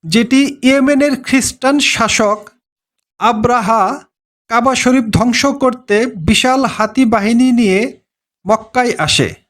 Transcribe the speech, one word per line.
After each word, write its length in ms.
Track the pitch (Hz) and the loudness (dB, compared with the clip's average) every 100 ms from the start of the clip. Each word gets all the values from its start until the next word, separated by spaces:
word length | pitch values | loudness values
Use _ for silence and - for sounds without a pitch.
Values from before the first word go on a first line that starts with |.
যেটি 520 | 160 202 233 262 277 285 | 0 -2 2 2 0 0
ইয়েমেনের 600 | 254 269 269 285 294 262 | 2 2 2 2 0 -2
খ্রিস্টান 580 | - 269 - - 254 285 | -2 -2 -2 -2 -2 0
শাসক 680 | - - 220 - 214 214 - _ _ _ _ _ _ _ | 0 0 -2 0 0 -2 -8 _ _ _ _ _ _ _
আব্রাহা 880 | 214 220 233 247 202 226 185 - - _ _ _ _ | -2 0 0 0 0 0 0 -4 -14 _ _ _ _
কাবা 260 | 233 254 | -2 0
শরীফ 300 | 247 254 262 | 0 2 0
ধ্বংস 420 | 226 180 240 226 277 | 0 0 0 0 -2
করতে 600 | 277 262 - - 208 247 | 0 -2 -2 -2 -2 -2
বিশাল 580 | 208 160 214 254 269 | -4 -2 0 0 0
হাতি 400 | 254 - 214 240 | -2 -2 -2 0
বাহিনী 480 | 247 220 202 233 254 | 2 2 2 2 2
নিয়ে 480 | 240 214 190 247 - _ _ _ _ 180 | 2 2 0 -2 -8 _ _ _ _ -4
মক্কায় 440 | 220 220 247 247 - | -2 -2 -2 -2 -2
আসে। 360 | 151 - 107 - | -2 0 -2 -4